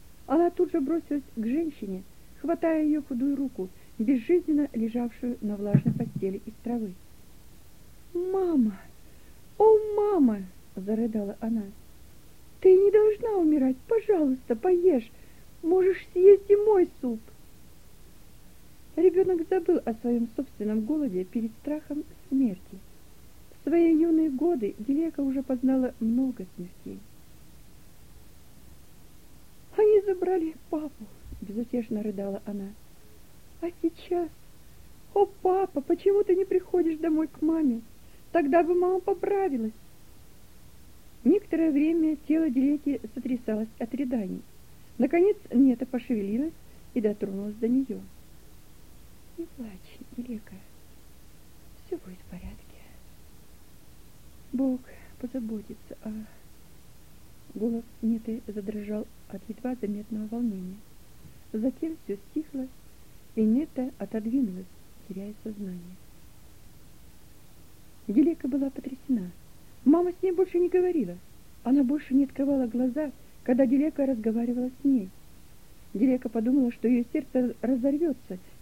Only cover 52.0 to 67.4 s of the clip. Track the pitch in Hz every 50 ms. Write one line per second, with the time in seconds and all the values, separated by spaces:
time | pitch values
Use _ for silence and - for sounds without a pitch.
52 | - 185 180 185 - - 180 180 190 190 214 - - - - - - - - -
53 | - - - - - - - - - - - - - - - - - - - -
54 | - - - - - - - - - - - 240 269 262 254 247 - - - -
55 | - - - - - 240 - 262 226 220 226 208 196 - - - - - - -
56 | - 220 214 220 214 - - - - - - - - - - - - - - -
57 | - - - - - - - - - - - 202 214 233 233 233 233 - - -
58 | - 220 226 220 220 226 220 247 - - 202 214 196 208 214 208 208 208 214 214
59 | 220 - - - - - - 196 - - 208 - - 254 254 247 - 208 202 208
60 | 214 - 220 214 214 208 226 233 247 226 196 190 180 185 190 214 - - - -
61 | - - - - - - - - - - - 220 220 262 254 - 320 320 320 -
62 | - - 202 196 - - - 302 311 - - 269 262 262 - - - - - -
63 | - - - - - - - 226 220 214 220 262 320 - - 262 254 269 - -
64 | 208 - - 220 208 226 233 285 262 196 180 185 190 - - - - - - -
65 | - - 185 190 196 208 208 - - 220 208 202 208 185 180 175 170 180 180 180
66 | - - - - - - - - - - - - - - - - - - - -
67 | - - - - - - - -